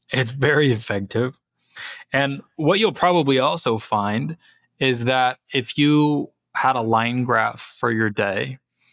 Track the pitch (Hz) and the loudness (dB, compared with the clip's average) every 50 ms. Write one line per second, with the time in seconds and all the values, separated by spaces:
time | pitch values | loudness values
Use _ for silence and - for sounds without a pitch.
0 | _ - - 131 123 110 131 139 143 147 143 151 147 135 113 104 - - 104 101 | _ -6 -4 -4 -4 -4 -2 0 0 2 2 4 2 2 0 0 -2 -4 -4 -6
1 | 98 95 - 110 123 127 - _ _ _ _ _ _ _ _ - - - - - | -6 -4 -2 -2 -2 -4 -6 _ _ _ _ _ _ _ _ -16 -16 -16 -16 -16
2 | - - - 135 139 139 139 - - _ _ - 151 156 196 202 220 185 139 - | -12 -4 -2 0 0 0 -4 -8 -12 _ _ -2 0 2 2 4 2 0 0 2
3 | 175 180 180 170 143 139 135 127 131 156 175 170 - 123 113 104 - - 110 104 | 2 4 4 4 4 4 4 4 2 2 0 0 -2 -2 -2 -2 -2 -2 -2 0
4 | 101 104 104 123 143 156 165 _ _ _ _ _ _ _ _ - 139 131 123 117 | 0 0 -2 -2 -4 -4 -8 _ _ _ _ _ _ _ _ -2 0 0 0 0
5 | 117 127 131 127 127 127 127 _ _ _ - 135 110 - - 147 143 147 147 151 | 0 0 2 2 2 0 -2 _ _ _ -4 -4 -4 -2 0 2 2 4 4 4
6 | 151 151 147 143 - - _ _ _ _ - - - 131 131 120 113 113 113 113 | 4 2 0 -2 -4 -8 _ _ _ _ -6 0 0 0 0 0 0 2 2 2
7 | 117 117 123 127 123 123 117 110 110 113 - - - - - - 123 120 113 110 | 2 0 -2 -2 0 0 2 2 0 0 -4 -8 -12 -12 -8 -4 -2 -2 0 0
8 | 110 107 101 - 101 101 95 107 127 135 131 - _ _ _ _ _ _ | 0 0 0 -2 -2 -2 -2 -4 -6 -6 -8 -14 _ _ _ _ _ _